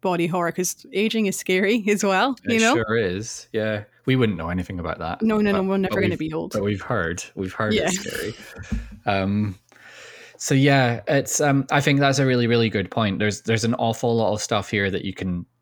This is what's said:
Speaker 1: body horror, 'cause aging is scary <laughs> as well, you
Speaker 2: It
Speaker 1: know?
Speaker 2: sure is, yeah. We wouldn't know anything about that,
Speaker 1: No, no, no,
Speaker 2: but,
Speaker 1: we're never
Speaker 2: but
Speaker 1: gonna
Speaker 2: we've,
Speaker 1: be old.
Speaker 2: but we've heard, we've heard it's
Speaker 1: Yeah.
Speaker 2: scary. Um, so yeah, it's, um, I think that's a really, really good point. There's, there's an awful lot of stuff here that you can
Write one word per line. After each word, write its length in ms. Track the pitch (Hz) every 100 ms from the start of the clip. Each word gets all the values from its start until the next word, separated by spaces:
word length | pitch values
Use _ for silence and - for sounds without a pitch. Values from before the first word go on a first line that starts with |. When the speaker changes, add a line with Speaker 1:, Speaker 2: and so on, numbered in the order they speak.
Speaker 1:
body 260 | 196 175 170
horror, 240 | 180 170
'cause 340 | 165 180 - -
aging 320 | 185 220 226 208
is 100 | -
scary 480 | - 185 202 240 202
<laughs> 40 |
as 140 | 208
well, 320 | 202 190 247 262 -
you 100 | 226
Speaker 2:
It 40 |
Speaker 1:
know? 140 | 226 247
Speaker 2:
sure 200 | 110 113
is, 520 | 101 92 117 - -
yeah. 340 | 110 107 107 104 _ -
We 100 | 131
wouldn't 220 | 113 90
know 120 | 82
anything 300 | 90 87 92
about 200 | 82 82
that, 240 | 82 -
Speaker 1:
No, 140 | 220 214
no, 140 | 208
no, 60 | 190
Speaker 2:
but, 40 | 190
Speaker 1:
we're 100 | 196
never 180 | 190 196
Speaker 2:
but 60 |
Speaker 1:
gonna 80 | 185
Speaker 2:
we've, 80 | 165
Speaker 1:
be 140 | 156
old. 180 | 156 170
Speaker 2:
but 80 | 110
we've 220 | 101 104
heard, 400 | - 113 85 90 -
we've 200 | - 95
heard 200 | - 110
it's 320 | 107 165 185 -
Speaker 1:
Yeah. 60 |
Speaker 2:
scary. 220 | - - - - - - - - - -
Um, 480 | 98 95 101 107 92 _ _ - - - - - -
so 160 | -
yeah, 480 | 139 139 139 123 117 -
it's, 340 | 139 135 -
um, 240 | 147 139 135
I 100 | 147
think 180 | 143 139
that's 200 | 143 135
a 60 | 135
really, 180 | 127 120
really 240 | 117 113
good 220 | 104 92
point. 260 | - 107 92
There's, 220 | 104 101
there's 220 | - 113
an 100 | 113 117
awful 400 | 117 117 120 117
lot 180 | 107
of 80 | 104
stuff 280 | - 110 98
here 200 | 110 98
that 120 | 92 98
you 80 | 95
can 300 | 95 87 - _